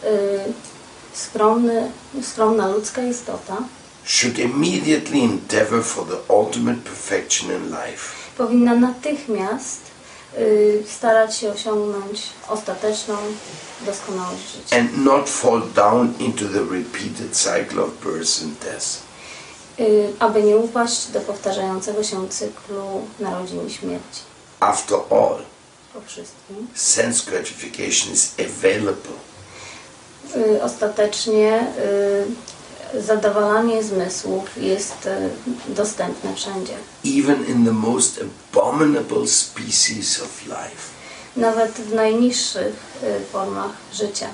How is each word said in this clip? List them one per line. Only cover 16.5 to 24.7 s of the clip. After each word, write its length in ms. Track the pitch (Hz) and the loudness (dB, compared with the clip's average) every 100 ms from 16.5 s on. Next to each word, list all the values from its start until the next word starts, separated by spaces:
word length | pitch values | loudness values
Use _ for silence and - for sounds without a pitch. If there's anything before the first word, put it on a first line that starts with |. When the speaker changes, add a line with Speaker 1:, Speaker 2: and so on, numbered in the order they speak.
| 98 95 | -2 0
Speaker 2:
repeated 680 | 90 82 - 104 95 101 - | -4 -6 -6 -8 -8 -6 -2
cycle 460 | 101 - - - | 0 0 -2 -2
of 80 | 76 - | -2 -4
birth 380 | - 80 82 - | -6 -4 -2 -2
and 160 | 78 76 | -4 -8
death. 220 | - - - - - - - - - - - - | -10 -8 -8 -8 -12 -20 -18 -18 -18 -20 -20 -2
Speaker 1:
Y, 320 | 226 208 208 - | 4 6 4 2
aby 240 | 233 214 | 4 6
nie 140 | 208 214 | 6 6
upaść 500 | 233 240 233 - - | 4 0 0 -2 -4
do 120 | 202 | -4
powtarzającego 840 | - 202 196 190 190 190 202 208 | -4 -6 -4 -2 -2 -4 -4 -2
się 240 | 214 190 190 | -2 -4 -6
cyklu 720 | - 214 - - 196 196 196 214 - | -6 -8 -10 -10 -10 -6 -8 -8 -8
narodzin 460 | 196 180 185 175 170 | -6 -4 -6 -8 -8
i 40 | |
śmierci. 500 | - 185 175 - - - - - - | -8 -8 -8 -10 -16 -18 -20 -20 0
Speaker 2:
After 380 | - | 2